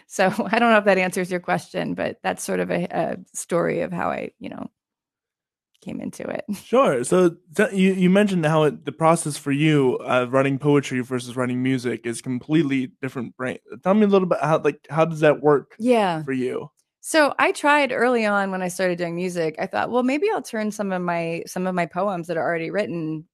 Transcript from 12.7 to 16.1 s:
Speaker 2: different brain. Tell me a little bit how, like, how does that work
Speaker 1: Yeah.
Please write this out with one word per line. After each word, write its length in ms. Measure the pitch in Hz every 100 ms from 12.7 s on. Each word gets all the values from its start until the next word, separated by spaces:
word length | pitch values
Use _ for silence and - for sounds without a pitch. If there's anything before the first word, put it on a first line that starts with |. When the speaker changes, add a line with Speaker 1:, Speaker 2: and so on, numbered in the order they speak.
| 135 127 -
Speaker 2:
different 360 | 131 135 113 -
brain. 220 | 127 - - -
Tell 120 | 180
me 100 | 214
a 40 | 202
little 200 | 196 180
bit 100 | -
how, 160 | 147 156
like, 280 | 147 - -
how 140 | 147
does 160 | 160 156
that 200 | 156 131
work 340 | 143 139 - -
Speaker 1:
Yeah. 460 | 240 233 190